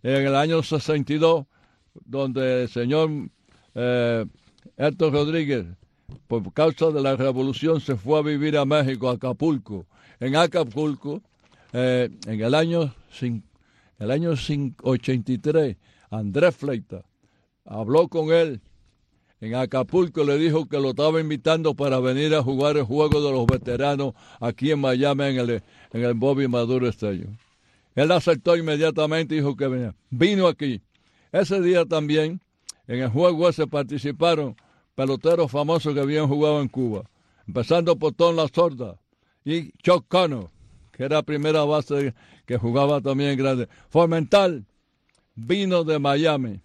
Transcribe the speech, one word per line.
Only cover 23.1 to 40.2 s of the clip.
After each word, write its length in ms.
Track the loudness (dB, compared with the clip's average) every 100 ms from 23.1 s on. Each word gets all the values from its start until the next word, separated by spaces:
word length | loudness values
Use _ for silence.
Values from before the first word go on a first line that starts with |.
| 2
de 80 | 0
los 160 | 0 0
Veteranos 680 | 0 -2 -2 -2 -2 -4 -8 -20 -8
aquí 320 | -6 -4 -2
en 80 | 0
Miami, 440 | 0 2 0 0
en 140 | -2 -2
el, 240 | -2 -4 -8 _ -12
en 120 | -4
el 100 | -2
Bobby 340 | 0 0 2 0
Maduro 400 | 0 0 0 0
Stadium. 480 | -2 -6 -6 -8 -16 _ _ _ _ _
Él 160 | 0 2
aceptó 460 | 4 4 2 2 2
inmediatamente 800 | 2 0 0 2 0 0 -2
y 40 | -2
dijo 180 | -2 -2
que 120 | -4
venía. 260 | -2 -6 -10 _
Vino 380 | 0 2 4 2
aquí. 340 | 2 -4 -6 _ _ _ _ _
Ese 300 | -2 0 2
día 220 | 2 2
también, 560 | 2 -2 0 0 0 -4 _ _ -20 -20 -8
en 140 | -4
el 60 | -2
juego 400 | 2 2 4 2
ese, 200 | 2 -2
participaron 880 | -2 -4 -6 -6 0 0 2 -2 -10 _ _ _ -6
peloteros 520 | -4 0 2 2 0
famosos 460 | 0 0 0 0
que 60 | -2
habían 260 | 0 0 0
jugado 340 | 2 2 2
en 60 | -2
Cuba, 420 | -2 -4 -4 -10 _ _ _ -8
empezando 500 | -6 0 2 2 0
por 180 | 0
Tom 200 | 2 2
La 140 | 2 -2
Sorda 500 | 2 0 0 -12 -14 _ _ _ _
y 260 | -6 -6 -6 _
Chuck 280 | 2 2 2
Connor, 420 | 0